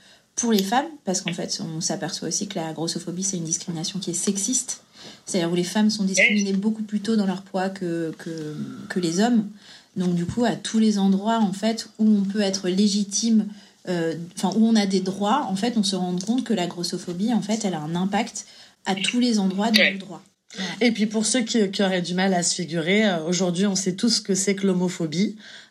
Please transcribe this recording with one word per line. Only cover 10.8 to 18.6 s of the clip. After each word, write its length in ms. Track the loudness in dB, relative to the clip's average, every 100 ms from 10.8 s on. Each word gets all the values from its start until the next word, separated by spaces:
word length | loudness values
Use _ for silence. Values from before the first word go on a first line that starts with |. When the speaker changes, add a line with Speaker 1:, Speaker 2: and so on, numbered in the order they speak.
| 4 4
Speaker 1:
endroits, 400 | 2 2 2 2
en 140 | 2
fait, 360 | 2 -2 -2 -6 2
où 100 | 4
on 140 | 4
peut 180 | 2 0
être 280 | 0 0 0
légitime, 760 | 2 4 2 0 -2 2 2 2 -6 -20 _ -4
euh, 260 | -2 -2 -4 -8 -4
enfin, 160 | 0 4
où 100 | 4
on 80 | 4
a 100 | 4
des 140 | 2
droits, 460 | 0 0 2 2 0
en 80 | -2
fait, 200 | 0 0
on 60 |
se 120 | 0
rend 220 | 0 -2 -2
compte 260 | 0 -2
que 120 | 0
la 120 | -2 -2
grossophobie, 680 | -4 -6 -6 -6 -2 0
en 100 | 0
fait, 220 | 0 -2
elle 100 | -2
a 60 | -4
un 140 | -4
impact 520 | -2 0 0 -2 -8 -14 -20